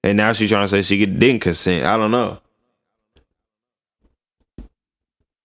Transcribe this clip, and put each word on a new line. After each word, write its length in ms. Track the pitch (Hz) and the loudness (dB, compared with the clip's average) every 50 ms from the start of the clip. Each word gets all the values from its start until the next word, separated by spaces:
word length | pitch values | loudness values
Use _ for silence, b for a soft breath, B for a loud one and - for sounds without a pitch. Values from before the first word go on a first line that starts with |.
| - | 0
And 120 | 95 101 | 0 0
now 160 | 104 107 110 | 2 2 0
she's 180 | 113 104 110 101 | 0 0 0 0
trying 140 | 107 101 101 | 2 0 0
to 40 | 98 | 0
say 140 | 101 98 | 0 -2
she 220 | 95 - 101 98 107 | 0 0 0 0 0
didn't 340 | 98 95 92 110 131 127 110 | 0 2 2 2 2 2 2
consent. 440 | - 92 82 - - 92 90 80 65 | -2 -2 -4 -2 -2 -2 -2 0 0
I 100 | 82 104 | 0 0
don't 140 | 113 110 107 | 0 0 0
know. 280 | 117 123 117 92 - - _ _ _ _ _ _ _ _ _ _ _ _ _ _ _ _ _ _ _ _ _ _ _ _ _ _ _ _ _ _ _ _ _ _ _ _ _ _ _ _ _ _ _ - - - _ _ _ _ _ _ _ _ _ _ _ _ _ _ | 0 0 -2 -4 -8 -14 _ _ _ _ _ _ _ _ _ _ _ _ _ _ _ _ _ _ _ _ _ _ _ _ _ _ _ _ _ _ _ _ _ _ _ _ _ _ _ _ _ _ _ -20 -20 -20 _ _ _ _ _ _ _ _ _ _ _ _ _ _